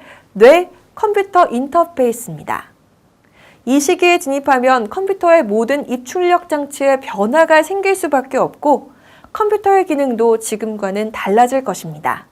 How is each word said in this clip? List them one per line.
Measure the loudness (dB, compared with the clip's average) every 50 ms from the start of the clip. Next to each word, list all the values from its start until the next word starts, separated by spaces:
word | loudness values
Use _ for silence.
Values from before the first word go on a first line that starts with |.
| -12 -20 -20 -20 _ _
뇌 | 2 6 8 8 8 6 4 -2 -10 _ _ _ -10
컴퓨터 | -4 -2 -2 0 0 -2 0 2 2 2
인터페이스입니다. | 2 0 -4 -6 -2 0 -2 -2 -2 -2 -2 0 0 -2 -4 -8 -14 -14 -14 -10 -10 -10 -10 -10 -16 _ _ _ _ _ _ _ _ _ _ _ _ _ _ _ -20 _ _ -4
이 | 0 0 0
시기에 | 2 0 0 2 2 2 2
진입하면 | 0 0 -4 -6 -4 0 0 0 2 4 2 2 2 0 -4
컴퓨터의 | -6 -6 -4 -4 -2 0 2 4 4 4 4
모든 | 2 0 -2 0 0 -2 -4 -4 -6
입출력 | -8 -8 -8 -8 -6 -2 0 2 0 0 -2
장치에 | -2 -6 -6 -6 -6 -6 -2 0 0 0 0
변화가 | -2 -6 -4 -4 -2 0 2 2 4 4 4 2 2
생길 | 0 -2 -2 0 -2 -2
수밖에 | -2 -2 -2 -2 -2 -2 -2 -2
없고 | -2 -2 -2 -4 -4 0 0 0 0 -2 -10 -20 _ _ _ -20 -20 _ -12 -6
컴퓨터의 | -4 -2 0 0 0 0 2 2 2 2
기능도 | 0 -2 -2 -2 -2 0 0 2 2 2 0
지금과는 | -2 -6 -8 -8 -8 -8 -8 -6 -6 -6 -4 -4 -6 -6
달라질 | -8 -8 -4 0 2 2 2 2 2 -4 -4
것입니다. | -4 -8 -8 -8 -14 -12 -8 -6 -6 -6 -6 -10 _